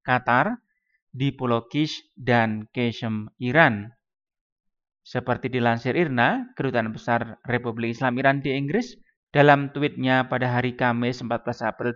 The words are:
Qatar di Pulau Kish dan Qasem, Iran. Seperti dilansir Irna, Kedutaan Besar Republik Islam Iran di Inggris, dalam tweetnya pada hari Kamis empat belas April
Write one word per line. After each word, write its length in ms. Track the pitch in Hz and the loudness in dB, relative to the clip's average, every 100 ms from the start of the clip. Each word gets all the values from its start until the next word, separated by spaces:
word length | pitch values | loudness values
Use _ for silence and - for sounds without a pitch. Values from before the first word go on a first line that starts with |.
Qatar 560 | - 127 123 123 180 240 _ _ _ _ _ | -2 -2 2 2 2 -2 _ _ _ _ _
di 160 | 123 139 | -4 -4
Pulau 400 | 135 127 117 113 | -2 0 -2 -2
Kish 320 | 147 151 - - - | -2 -2 -4 -16 -8
dan 480 | 127 120 113 107 107 | 0 2 2 0 -6
Qasem, 560 | - 120 113 117 110 107 - | -4 -4 -2 -4 -6 -8 -8
Iran. 560 | 123 139 156 104 107 - _ _ _ _ _ _ _ _ _ _ - | 0 4 4 2 -6 -16 _ _ _ _ _ _ _ _ _ _ -10
Seperti 400 | 123 - 135 127 | -6 -2 -4 -2
dilansir 480 | 123 120 117 127 | 0 0 0 0
Irna, 560 | 131 170 123 123 196 123 - | 0 0 2 2 0 -4 -6
Kedutaan 320 | 135 120 110 | -2 0 -2
Besar 480 | 110 - 117 113 - - | -4 -2 0 -2 -10 -4
Republik 480 | 120 120 113 117 | -4 -2 -4 -4
Islam 240 | 117 131 123 | -2 -2 0
Iran 240 | 135 139 | 2 2
di 80 | 139 | 0
Inggris, 440 | 135 139 190 240 - _ _ _ | -4 -2 -2 -4 -10 _ _ _
dalam 400 | 147 147 143 139 | 4 6 6 4
tweetnya 520 | 143 143 135 131 131 123 | -2 -4 -2 2 2 2
pada 240 | 127 127 | -2 0
hari 240 | 123 123 | 0 -2
Kamis 480 | 123 127 117 120 123 | 0 0 0 -2 -4
empat 240 | 117 117 120 | -4 -4 -4
belas 160 | 120 | -6
April 320 | 113 - 123 | -4 -4 -4